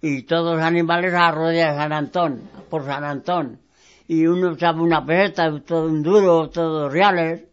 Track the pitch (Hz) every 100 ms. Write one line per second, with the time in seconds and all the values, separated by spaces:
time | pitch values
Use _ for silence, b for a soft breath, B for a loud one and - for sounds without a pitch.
0 | 160 139 117 165 165 160 160 170 165 170
1 | 185 175 170 156 165 165 165 147 151 151
2 | 143 180 170 123 - - - 160 135 143
3 | 147 139 - 180 139 113 _ b b b
4 | _ 160 165 180 180 160 170 160 165 160
5 | 135 170 196 - 160 151 - 165 160 156
6 | 151 208 190 165 156 170 165 160 143 147
7 | 202 180 165 165 -